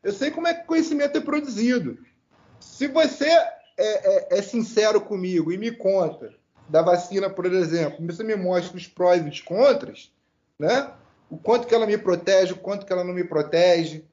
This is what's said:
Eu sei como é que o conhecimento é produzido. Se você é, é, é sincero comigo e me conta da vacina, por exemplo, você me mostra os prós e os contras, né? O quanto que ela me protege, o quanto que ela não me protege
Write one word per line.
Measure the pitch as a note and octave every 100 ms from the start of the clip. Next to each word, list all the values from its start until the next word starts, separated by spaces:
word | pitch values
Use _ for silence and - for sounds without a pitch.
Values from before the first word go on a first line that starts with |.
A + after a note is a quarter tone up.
Eu | G3
sei | G3+ C#4
como | D#4+ E4+
é |
que | E4+
o | -
conhecimento | E4 - D4 C#4+ D4
é |
produzido. | - D4+ C#4+ G#3 A#3 B3 D3 - - _ _ _ _ _
Se | - - C#4+
você | C4+ D#4 - D4
é, | E4 - - _ -
é, | G#3+ G#3 G3 F#3+ - F3+
é |
sincero | G3 A#3 - - G#3+ G#3+
comigo | G3+ G3+ F3+ F3+ D#3
e | F#3
me | A3+
conta | A#3 F#3+ G3 E3+ - A2 _ _ _ -
da | D#3
vacina, | E3 F3 F3+ G3 F#3+
por | F#3+ F3+
exemplo, | F#3 E3 E3+ D3+ - E3
você | E3+
me | A3
mostra | G#3 F#3 F3+ F3 F3+
os | -
prós | - F3+ F3
e | D3+
os | -
contras, | - F3+ C#4 B3 A#2+ - - _ _ _ _ _
né? | D3+ B3 - - _ _ _
O | D#3
quanto | - A#3+ A#3+
que |
ela | A3+ G#3+
me | G#3+
protege, | G3 F3 F3+ F#3+ F#3
o | F#3
quanto | F#3 G3+ G3
que |
ela | F3+
não | F3+
me | F3+
protege | F3 D#3 D3+ E3 F3+ E3+ D#3+ D#3 -